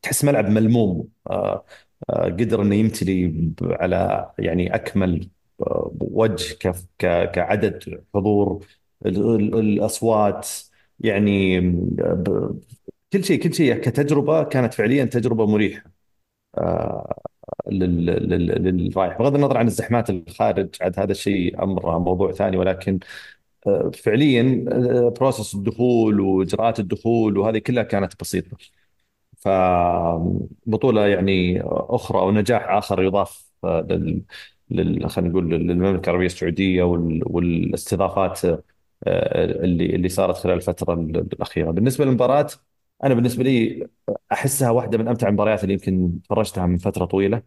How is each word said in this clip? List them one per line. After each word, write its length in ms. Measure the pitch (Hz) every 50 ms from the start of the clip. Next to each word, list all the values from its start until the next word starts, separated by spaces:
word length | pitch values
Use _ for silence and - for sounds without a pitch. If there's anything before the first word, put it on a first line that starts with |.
تحس 240 | - - - - 143
ملعب 240 | 143 139 113 104 95
ملموم، 580 | 107 110 110 107 120 117 110 98 90 80 - - _ _ _ -
آه، 360 | 92 95 98 101 95 - - _ - - _ _ _ _ - -
آه، 140 | - - 85
قدر 360 | 92 87 95 120 - 110 101
إنه 140 | 101 101 101
يمتلي 520 | 104 110 110 - - - 92 95 92 90
ب-، 280 | 87 80 80 82 80 80 -
على 680 | 87 87 87 - 87 90 90 90 90 98 101 - - - - -
يعني 360 | - 85 82 90 87 90 -
أكمل، 540 | 107 - - - 98 95 90 87 76 90 - _ _ _ _ _ -
آه، 300 | - - - - - - - -
وجه 540 | - - - 110 113 113 - - - - - _
كف-، 260 | - 95 90 90 - - _ _
ك-، 320 | - 90 85 87 87 85
كعدد 720 | - 90 87 - 101 104 104 98 - - - - 87 - - _ -
حضور، 500 | 101 95 107 104 101 101 95 95 101 - _ _ _ _ _ _ _ -
ال-، 300 | - 90 98 101 113 117
ال-، 200 | 107 104 107 110 113
الأصوات، 880 | 110 107 104 101 104 107 - - 117 113 110 107 107 101 98 - - - - - - _ _ _ _ _ _ _
يعني، 600 | - 110 101 101 104 104 101 98 95 92 92 92
ب-، 960 | 90 90 90 87 92 92 - - - - 87 90 87 98 - - - - - - - _ - _ _ - _ _ _ _ -
كل 100 | 175 180
شيء، 200 | - 165 110 -
كل 100 | 165 160
شيء 200 | - 160 127 113
كتجربة 680 | 117 - 127 117 143 147 143 151 143 139 147 156 160 151
كانت 300 | 151 - 131 123 113 -
فعليًا 320 | - 107 110 131 143 127
تجربة 400 | 110 - 120 110 127 117 110 110
مريحة، 380 | 104 107 104 104 95 - - - - _ _ _ _ _ _ _ _ _ _ _ _ -
آه، 640 | - 85 87 - 50 78 - - - - - - - 50 - _ _ - - - - - -
لل-، 340 | 101 95 92 90 87 85 85
لل-، 580 | 87 90 - - - 92 87 85 85 - - 90
للرايح، 540 | 92 92 90 90 95 92 95 95 87 - -
بغض 160 | 117 139 139
النظر 220 | 143 143 127 127
عن 100 | 117 117
الزحمات 420 | 117 92 - - - 120 117 107 -
الخارج، 600 | 95 90 82 - - - 110 107 95 - 95 - - -
عاد 180 | 82 92 90 95
هذا 120 | 101 98
الشيء 520 | 98 - - 101 98 92 87 87 - - 87
أمر 360 | 95 95 92 - 85 82 82
موضوع 320 | 87 90 92 90 98 87
ثاني، 260 | - - 101 101 92
ولكن، 420 | 95 90 95 92 92 - 101 98 92 - - - - - - - _ _ _ _ _ _
آه، 240 | - 101 - - 87 -
فعليًا، 720 | - - 117 107 123 151 147 127 117 120 131 131 117 123 135
آه، 420 | - 139 123 123 120 123 120 120 117 -
بروسس 360 | 131 135 120 - 104 - -
الدخول 640 | 101 98 113 110 - 123 123 123 117 113 110 104 101
وإجراءات 600 | 98 95 95 92 95 90 - 104 110 117 110 -
الدخول 580 | 101 87 110 - - 113 117 117 110 107 101
وهذه 200 | 98 98 110 110
كلها 260 | 107 - - 127 120 107
كانت 300 | - 113 98 98 90 - -
بسيطة. 360 | 87 - - 90 - - - - - - _ _ _ _ _ _ _ _ _ _ _ _ -
فبطولة 1700 | _ - 101 95 95 92 92 90 87 87 87 85 85 85 85 85 82 85 87 92 - - - - _ _ 117 107 107 - 131 113 107 104
يعني 540 | 101 101 90 95 98 95 92 90 90 90 90 -
أخرى 540 | - - - - - 120 117 - - 101 95
ونجاح 500 | 92 95 104 107 104 104 120 117 - -
آخر 340 | 92 104 - - 98 92 95
يضاف، 440 | 95 95 101 95 - - - - _ _ _ -
آه، 180 | 90 85 82 82 85
لل-، 320 | 92 87 80 80 85 90 90 _ - - - - _ _ _ _
لل-، 360 | 85 85 85 82 85 82 80 -
خلينا 200 | - 92 90 87
نقول 180 | 85 92 87 80
للمملكة 600 | 82 82 82 87 87 87 92 98 98 90 - 90
العربية 160 | 87 90 92
السعودية 580 | 90 - - 90 85 82 95 98 95 92 90 90
وال-، 400 | 90 87 85 85 85 80 80 -
والاستضافات، 1200 | - 87 87 87 87 85 85 87 85 85 - - - 104 87 95 92 - 98 95 87 - - -
آه، 160 | 90 82 80 - _ _ _ _ _ _ _ - - - - - - - - 87
اللي، 420 | 87 87 - 85 90 87 82 85 - -
اللي 140 | 90 90 90
صارت 280 | 90 98 95 92 87
خلال 180 | - - 90 90
الفترة 380 | 87 - 87 85 - 85 - 87
ال-، 240 | 85 82 78 80
الأخيرة. 540 | 82 - - - - 92 - - 87 80 80
بالنسبة 340 | 82 90 107 135 127 139 147
للمباراة، 420 | 135 127 113 123 123 135 147 143 147 - _ _ _ _ _ _ _ _ _ -
أنا 100 | 139 127
بالنسبة 300 | 117 120 123 120 123 123
لي 440 | 135 131 120 113 110 - - - - _ _ _ - 101 - _ _
أحسها 380 | 101 - - 135 - - 139 120
واحدة 280 | 117 123 - 104 110
من 100 | 110 113
أمتع 200 | 117 120 113 113
المباريات 360 | 98 104 101 104 107 107 - 101
اللي 100 | 92 98
يمكن 460 | 90 - 98 95 92 90 87 85 85 -
تفرجتها 420 | _ 104 107 107 - - 95 90
من 120 | 90 90
فترة 280 | 85 90 101 - - 90
طويلة. 360 | 87 - 95 98 98 110 113 -